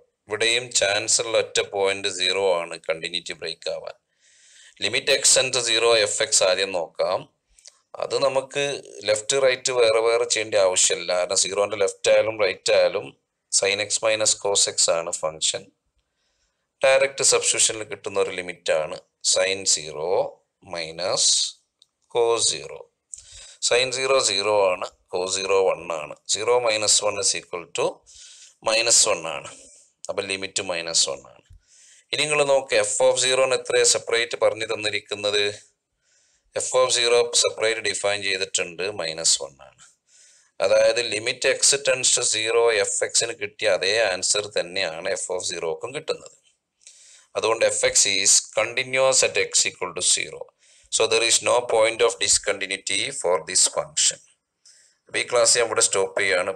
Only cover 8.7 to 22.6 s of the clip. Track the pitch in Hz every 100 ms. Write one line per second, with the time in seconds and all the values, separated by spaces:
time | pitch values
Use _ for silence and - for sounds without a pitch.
8.7 | 123 - 62 101 107 - 139 131 131 -
9.7 | 127 113 113 117 117 120 110 107 107 95
10.7 | 92 - 90 87 90 90 95 90 98 101
11.7 | 104 95 - 107 107 107 110 95 95 -
12.7 | 101 87 95 139 - _ _ _ - 98
13.7 | 98 104 - 113 110 104 - 101 98 -
14.7 | - - 82 85 - 80 78 - - -
15.7 | _ _ _ _ _ _ _ _ _ _
16.7 | - 135 135 135 - 135 120 - 113 -
17.7 | 110 107 101 104 98 95 92 90 87 -
18.7 | 80 78 90 - _ - 95 95 98 92
19.7 | - 76 73 85 104 151 - _ _ 95
20.7 | 85 80 80 92 131 - - - - _
21.7 | _ _ _ _ 120 117 113 104 73